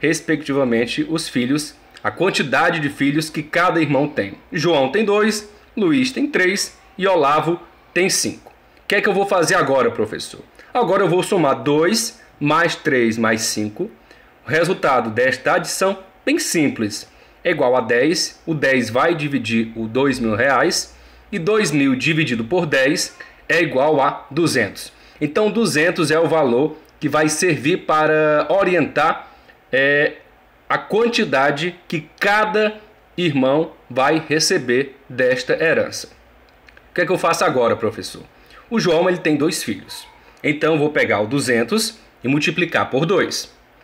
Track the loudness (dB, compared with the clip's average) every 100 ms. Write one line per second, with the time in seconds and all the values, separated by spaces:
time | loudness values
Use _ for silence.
0 | -2 -2 -2 -4 -2 -2 0 0 0 -4
1 | -4 -4 -4 -4 0 -2 -4 -14 -20 -10
2 | -8 -2 0 0 0 2 2 0 -4 -2
3 | 0 0 -4 -6 -4 0 2 2 0 0
4 | 0 -2 -6 -8 -10 -4 2 2 2 0
5 | 0 2 0 -2 -8 -20 -12 -2 2 2
6 | 0 -2 -2 0 0 0 -6 -10 -20 -4
7 | 0 2 2 2 0 -4 -8 -20 -8 -2
8 | 0 0 -4 -8 -16 -20 _ -16 -4 0
9 | 0 0 0 2 2 2 2 2 0 0
10 | -4 -6 -12 -16 -20 -20 -6 -2 0 2
11 | 2 0 0 0 2 0 0 2 2 0
12 | -4 -10 -20 -4 0 2 2 0 0 2
13 | 2 2 0 0 -2 -4 -6 -6 -10 -10
14 | -20 -20 -20 -20 -4 0 0 0 2 2
15 | 0 0 0 0 0 0 -2 -2 -2 -2
16 | -10 -8 -2 -2 0 0 0 0 -4 -6
17 | -14 -20 -20 -6 -2 0 2 2 2 2
18 | 2 0 -4 -6 -6 -2 2 2 0 0
19 | 2 0 -2 -2 0 -2 -2 -4 -4 0
20 | 0 0 -2 2 2 4 2 0 -6 -14
21 | -20 -20 -10 -4 0 0 0 2 2 2
22 | 0 0 0 -2 -2 -2 0 2 2 0
23 | -4 -10 -20 -18 -2 0 0 2 2 2
24 | 0 -2 -6 -2 0 2 -2 -4 -18 -20
25 | -20 -8 -4 0 0 0 0 2 2 2
26 | 2 2 2 2 2 2 0 -4 -16 -8
27 | -2 0 0 0 0 0 0 -2 0 0
28 | 2 2 2 2 2 0 2 2 0 0
29 | 0 0 -8 -20 -20 -20 _ 0 2 2
30 | 0 -4 -16 -20 _ _ -6 -4 -2 0
31 | 0 0 0 2 2 0 -4 -8 -8 -8
32 | -8 -4 0 2 2 0 0 -2 -14 -20
33 | _ -4 -2 2 2 2 0 -8 -6 0
34 | 2 0 0 -2 0 0 0 0 -2 -8
35 | -12 -2 0 0 -2 -2 0 0 -2 -6
36 | -14 -20 -20 -20 -20 _ -20 -20 -10 -4
37 | -2 0 0 0 0 2 2 0 -2 -4
38 | -10 -14 -20 -20 -20 -20 -4 0 2 2
39 | 2 0 0 0 0 -2 -6 -8 -10 -18
40 | -20 -20 -20 -6 -4 0 0 2 2 0
41 | 2 2 0 -2 0 0 2 -2 -2 -8
42 | -20 _ -2 0 0 -2 -2 -2 0 0
43 | 2 2 0 -4 -10 -18 _ _